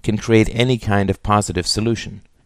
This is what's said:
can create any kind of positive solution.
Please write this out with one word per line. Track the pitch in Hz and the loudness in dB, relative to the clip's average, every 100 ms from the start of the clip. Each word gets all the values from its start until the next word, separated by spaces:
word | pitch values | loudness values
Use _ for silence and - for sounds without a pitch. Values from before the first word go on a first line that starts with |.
can | - 107 | -6 -4
create | - 113 110 | 4 4 4
any | 117 127 123 | 2 0 0
kind | - 101 98 | 0 0 0
of | 95 | -2
positive | - 104 - 87 - | 0 0 0 -4 -4
solution. | 107 113 110 - 101 - _ | -2 -2 -2 -6 -16 -20 _